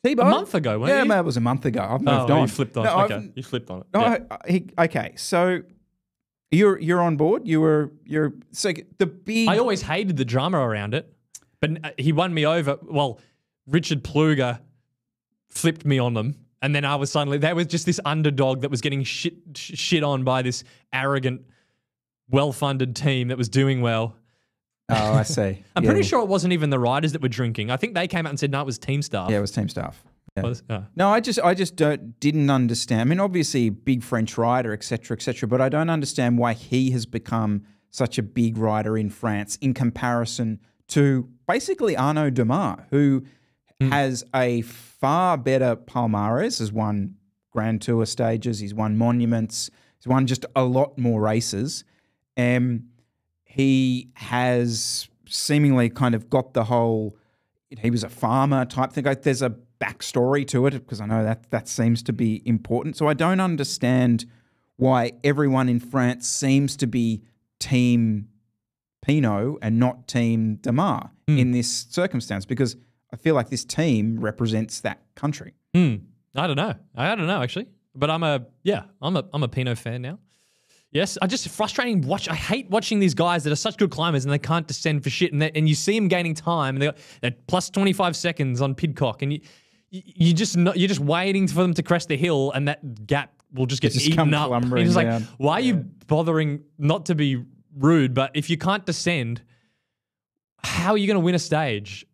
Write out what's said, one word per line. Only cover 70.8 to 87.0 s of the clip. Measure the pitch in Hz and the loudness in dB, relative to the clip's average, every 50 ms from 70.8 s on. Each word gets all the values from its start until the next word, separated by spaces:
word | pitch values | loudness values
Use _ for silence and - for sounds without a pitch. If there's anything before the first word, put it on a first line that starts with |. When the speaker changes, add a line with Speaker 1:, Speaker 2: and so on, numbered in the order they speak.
| 185 196 123 - - - _ _ _ | 0 0 -2 -4 -6 -12 _ _ _
Speaker 2:
Hmm. | - 151 135 | 2 4 4
Speaker 1:
in | 123 123 | 4 4
this | 123 123 117 - - - - _ | 2 0 -2 -2 -6 -6 -8 _
circumstance, | - 175 180 - - 123 113 - 104 95 95 | -2 -2 -2 -2 -2 -6 -6 -4 -8 -8 -6
because | - 117 123 135 123 - - _ _ _ _ _ _ | -6 -2 0 0 -2 -2 -10 _ _ _ _ _ _
I | - | -20
feel | - _ 165 156 | -4 _ 2 2
like | 131 117 - | 2 0 -2
this | 135 120 - | -6 -8 -6
team | - - - 160 165 123 107 104 113 113 113 | -6 -4 -2 2 2 2 2 2 0 -2 -2
represents | - 107 104 - 120 110 110 110 110 101 - - | -4 -6 -4 -2 -2 -2 0 -2 -2 -4 -8 -8
that | - 110 - _ _ _ _ | -6 -6 -8 _ _ _ _
country. | - - 147 143 - - - _ _ _ _ - | -6 -4 -4 -4 -6 -12 -18 _ _ _ _ 2
Speaker 2:
Hmm. | 180 180 143 113 101 - - _ _ _ _ - | 2 4 4 0 -2 -8 -16 _ _ _ _ -6
I | 131 165 | -4 -2
don't | 175 139 | -2 -2
know. | 139 185 220 - - - _ _ | -2 -2 -4 -6 -8 -12 _ _
I, | - 127 180 | -4 -2 -2
I | 226 | 0
don't | 214 160 | -2 -2
know, | 165 190 123 | -2 -2 -2
actually. | 123 120 - 185 240 - _ _ _ _ _ | -2 -4 -4 -8 -10 -10 _ _ _ _ _
But | 135 143 151 | -4 -2 -2
I'm | 156 165 | 0 0
a, | 170 151 147 131 123 - _ _ | 0 0 0 -2 -4 -10 _ _
yeah, | _ 185 202 123 - - _ _ | _ -2 -2 -2 -6 -12 _ _
I'm | 135 156 185 | -4 -2 -2
a, | 151 - - - | -2 -4 -4 -4
I'm | 147 | -4
a | 139 117 | -4 -2
Pinot | - 131 127 127 117 | -2 -4 -2 -2 -4
fan | - - 120 117 123 | -4 -6 -10 -10 -8
now. | 123 131 180 - _ _ _ _ _ _ _ _ _ _ _ _ _ _ | -10 -12 -12 -14 _ _ _ _ _ _ _ _ _ _ _ _ _ _
Yes, | - 147 190 190 - - | -2 -2 -2 -2 -2 -4
I | 190 | -2
just | 180 233 254 - 170 | -2 -2 -4 -6 -10
frustrating | - - 214 196 - - 247 247 220 185 | -4 -4 -4 -2 -2 -4 -2 0 0 0
watch. | 131 131 180 202 - - | 0 0 -2 -4 -2 -6
I | 165 | -6
hate | 151 - - 208 269 233 185 | -6 -4 -4 -4 -4 -2 -2
watching | 190 226 - - 220 202 | -2 -2 0 0 2 2
these | 196 180 131 | 2 2 4
guys | 110 165 175 175 170 139 | 2 2 2 2 0 0
that | 151 | 0
are | 151 | -2
such | - - 220 - - | 0 -2 -6 0 0
good | 214 165 | 0 0
climbers | - 143 160 170 156 135 127 | 0 -2 -2 0 0 0 0
and | 139 | 0
they | 143 143 | -2 -2
can't | - - 160 170 156 - | 0 0 -2 -2 -2 -4
descend | 131 - - 160 151 143 | -10 -4 -2 -2 -2 0
for | - 143 | -2 -4
shit. | 113 - 180 165 | -2 0 0 0
And | 147 143 | 2 0
they, | 156 156 156 | 0 0 2
and | 156 156 156 | 2 4 4
you | 151 | 2
see | 147 - 202 208 | 2 2 0 2
'em | 226 208 180 | 2 2 2
gaining | 180 180 175 165 156 | 2 0 0 -2 -4
time. | - - 170 170 165 139 135 135 | -4 -2 -2 0 0 0 -2 0
And | 135 | 0
they | 139 | 0
got, | 151 - - | 0 -2 -6